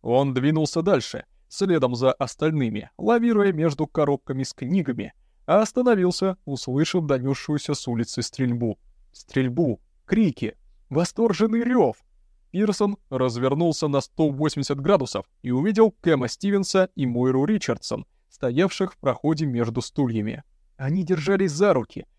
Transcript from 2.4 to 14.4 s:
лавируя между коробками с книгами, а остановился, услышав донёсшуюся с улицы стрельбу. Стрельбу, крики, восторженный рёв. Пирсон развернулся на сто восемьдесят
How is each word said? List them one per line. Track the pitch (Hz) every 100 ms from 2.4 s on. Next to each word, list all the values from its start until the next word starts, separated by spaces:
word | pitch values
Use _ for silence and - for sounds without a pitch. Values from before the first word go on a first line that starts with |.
| 156 156 120 107 - -
лавируя | 208 233 233 214 202
между | 156 160 139 151
коробками | - 143 143 - 131
с | 135
книгами, | - 123 190 147 117 92 _ _ _ -
а | 185
остановился, | 220 - 247 214 180 - 190 185 -
услышав | 135 - 131 156 185 151
донёсшуюся | 131 131 135 - 147 -
с | 143 -
улицы | 117 117 -
стрельбу. | 113 - 127 120 117 104 _ _ _
Стрельбу, | - - - 131 127 156 104 _ _ -
крики, | 208 202 - 110 - - _ _
восторженный | 139 175 - 226 175 214 226
рёв. | 240 254 143 - _ _ _ _ _
Пирсон | 175 208 196 208 202 _
развернулся | 131 127 117 131 143 170 147 151
на | 139
сто | - - 156
восемьдесят | 139